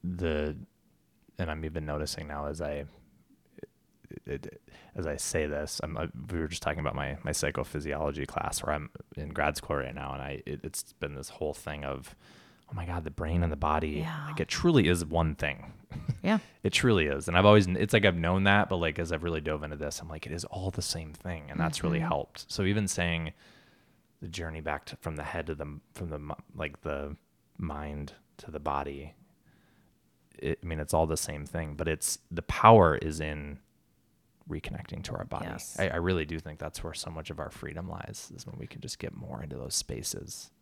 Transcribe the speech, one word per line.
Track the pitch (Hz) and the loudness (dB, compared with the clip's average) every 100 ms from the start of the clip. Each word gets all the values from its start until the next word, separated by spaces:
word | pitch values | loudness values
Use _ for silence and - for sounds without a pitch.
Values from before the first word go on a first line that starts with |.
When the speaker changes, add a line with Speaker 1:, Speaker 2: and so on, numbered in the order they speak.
Speaker 1:
the, | 87 87 85 76 76 76 - _ _ _ _ _ _ - | -4 -2 -2 0 -2 -6 -14 _ _ _ _ _ _ -6
and | 85 | -4
I'm | 78 | -4
even | 80 80 76 | -4 -4 -4
noticing | 76 76 - 76 | -4 -4 -6 -8
now | 73 73 | -6 -6
as | 78 | -4
I, | 76 73 71 - - _ _ _ _ - - _ _ _ - - - | -4 -6 -8 -14 -20 _ _ _ _ -20 -20 _ _ _ -18 -14 -8
it, | 69 - | -8 -8
it, | - - - - | -16 -20 -20 -12
as | - 82 | -6 -4
I | 71 | -4
say | - - 76 | -2 0 0
this, | 73 76 - | -2 -4 -6
I'm, | - - | -6 -4
uh, | 80 60 64 | -6 -6 -6
we | 85 | -2
were | 78 | -2
just | 85 | -2
talking | - 76 | -4 -2
about | 73 | -2
my, | - 69 69 | -2 -4 -4
my | - | -4
psychophysiology | - 73 - 65 76 73 71 78 71 67 | -2 0 -2 -4 -4 -4 -2 -2 -2 -4
class | - - - | -4 -4 -4
where | - | -2
I'm | 76 76 - - - | -2 -4 -14 -16 -10
in | 73 | -8
grad | 76 76 76 | -2 -2 -2
school | - 71 | -4 -2
right | 64 | -2
now. | 65 67 | -6 -8
And | 69 | -6
I, | 67 67 | -6 -8
it, | - 71 | -6 -8
it's | 78 - - | -6 -10 -12
been | - 73 | -8 -8
this | 71 71 | -8 -12
whole | - 78 | -4 -4
thing | 73 - 73 | -4 -8 -6
of, | 69 67 - - - - - - _ | -4 -6 -8 -20 -20 -20 -20 -20 _
oh | |
my | 98 | -8
God, | 85 85 | -4 -4
the | 78 | -6
brain | 71 80 85 | -4 0 2
and | 85 | 2
the | 73 | 2
body, | 78 78 78 76 | 2 2 2 -2
Speaker 2:
Yeah. | 80 - - | -4 -4 -8
Speaker 1:
like, | - | -4
it | 80 | -2
truly | - 170 151 80 | 2 6 8 8
is | 87 | 4
one | 80 82 80 | 2 2 2
thing. | 73 73 69 78 - - | 2 -2 -4 -10 -16 -12
<laughs> | - - - | -8 -4 -2
Speaker 2:
Yeah. | 185 214 - - | 2 0 0 -2
Speaker 1:
It | 151 | 0
truly | - 127 101 78 | 4 6 6 6
is. | 71 78 | 2 2
And | 87 | 8
I've | 101 | 12
always, | 107 90 | 10 10
it's | 90 107 | 2 4
like, | 113 | 6
I've | 98 87 | 6 6
known | 82 92 | 4 4
that, | 98 101 101 | 6 6 6
but, | 92 | 2
like, | 82 78 | 2 0
as | 85 | -2
I've | 80 | 0
really | 85 80 | 0 0
dove | 76 78 | 0 -2
into | 76 73 | -4 -4
this, | 73 - | -6 -6
I'm | 82 | -8
like, | 80 - | -10 -8
it | |
is | 82 - | -8 -6
all | 95 92 | -4 -4
the | - | -2
same | - 85 78 | -4 -4 -6
thing. | 78 92 82 71 | -10 -8 -8 -6
And | - | -2
that's | 80 - | 0 0
really | - 82 | 0 0
Speaker 2:
Mm-hmm. | 80 | 2
Speaker 1:
helped. | 76 - - - | 0 -2 -10 -10
So | - | 0
even | 95 104 98 | 2 2 2
saying | - 87 82 80 - - - - _ _ _ _ _ | 0 2 0 -2 -8 -20 -20 -20 _ _ _ _ _
the | 85 | -12
journey | 87 82 80 | -8 -6 -6
back | 78 71 - | -4 -4 -6
to, | - | -10
from | - | -8
the | 78 | -6
head | 73 85 78 | -6 -6 -6
to | |
the, | 76 73 73 _ | -6 -6 -10 _
from | - 87 | -10 -8
the, | 76 | -6
mi-, | 73 76 - - | -8 -10 -12 -6
like, | 78 73 | -6 -6
the | 78 71 71 80 _ _ _ - | -6 -4 -4 -10 _ _ _ -6
mind | 82 73 76 73 71 - _ - | -6 -4 -6 -8 -8 -12 _ -18
to | - | -10
the | 76 | -6
body, | 71 69 71 69 69 - - _ _ _ _ _ _ _ _ _ _ - | -2 -2 -2 -8 -12 -16 -20 _ _ _ _ _ _ _ _ _ _ -6
it, | 71 - | -4 -2
I | 87 | -2
mean, | 78 | -4
it's | 73 | 2
all | 80 80 | 4 4
the | 80 | 2
same | - 73 73 | -2 -6 -6
thing, | 82 78 | -6 -6
but | 73 80 | -2 -2
it's, | 80 - - _ | 0 -2 -4 _
the | 82 | -8
power | - - 107 113 85 73 | -4 8 12 12 12 8
is | 78 78 | 0 -2
in | 78 76 73 71 _ _ _ _ _ _ _ _ - | -4 -4 -8 -12 _ _ _ _ _ _ _ _ -8
reconnecting | 80 - - - - | -8 -6 -8 -8 -8
to | - | -6
our | - | -6
body. | - - - | -4 -6 -6
Speaker 2:
Yes. | - - - | -8 -10 -2
Speaker 1:
I, | 95 | 0
I | 87 | 2
really | 87 92 | 2 2
do | 76 80 | 0 -4
think | 80 78 | -8 -8
that's | 76 - | -8 -6
where | 87 | -8
so | 80 - | -8 -8
much | 80 80 | -8 -10
of | 78 | -8
our | - | -8
freedom | - - 78 90 | -8 -10 -8 -8
lies, | 85 - - - | -8 -10 -12 -14
is | - | -14
when | - - | -12 -12
we | - | -12
can | - | -12
just | - - | -12 -8
get | - - | -10 -10
more | - - | -12 -10
into | 76 62 | -10 -8
those | 62 - | -4 -6
spaces. | - - - - - - - _ | -4 -8 -6 -8 -10 -14 -18 _